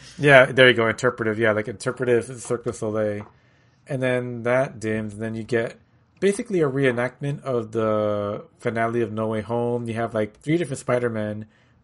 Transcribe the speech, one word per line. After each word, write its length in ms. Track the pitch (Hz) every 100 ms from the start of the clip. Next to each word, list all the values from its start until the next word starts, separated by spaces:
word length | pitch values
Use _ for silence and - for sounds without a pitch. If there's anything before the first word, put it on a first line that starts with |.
<laughs> 160 | - -
yeah, 260 | 143 135 135
there 220 | 127 127
you 60 |
go, 140 | 117 113
interpretive, 500 | 107 127 - 110 107
yeah, 140 | 113
like, 160 | 107 107
interpretive 560 | 104 131 120 127 120 113 127
Cirque 240 | - 120
du 80 | 123
Soleil. 540 | 110 110 107 107 104 104 _ _ _ _ _ -
And 160 | 135
then 400 | 127 127 123 120
that 360 | 113 127 139 123
dims, 360 | 110 110 107
and 80 | 101
then 120 | 113
you 80 | 113
get 360 | 110 117 113 - _ _ _ _
basically 400 | 190 196 247 185
a 80 | 147
reenactment 760 | 135 135 120 123 - 143 143
of 300 | 135 120 110
the 720 | 113 110 107 107 104 101 104 - _
finale 440 | 120 113 117 117
of 100 | 110
No 160 | 107 110
Way 120 | 110
Home. 460 | 104 120 120 120 117
You 60 |
have, 200 | 113 117
like, 260 | 110 107 -
three 160 | - 165
different 240 | 175 131
Spider-Men 680 | - 123 120 110 107 107 110 _ _ _